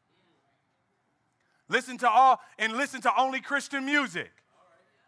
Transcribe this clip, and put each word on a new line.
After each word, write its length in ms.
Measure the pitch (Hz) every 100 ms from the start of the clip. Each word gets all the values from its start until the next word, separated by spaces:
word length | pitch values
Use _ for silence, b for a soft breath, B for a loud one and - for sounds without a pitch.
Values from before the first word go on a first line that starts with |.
| _ _ _ _ _ _ _ _ _ _ _ _ _ _ _ _ -
Listen 300 | 220 247 240
to 120 | 247
all, 300 | 220 262 226 B -
and 140 | 220 233
listen 240 | 269 254
to 100 | 240 214
only 220 | 262 262
Christian 440 | - 277 - 277 269
music. 460 | 294 247 165 98 _ _ _ _ _ _ _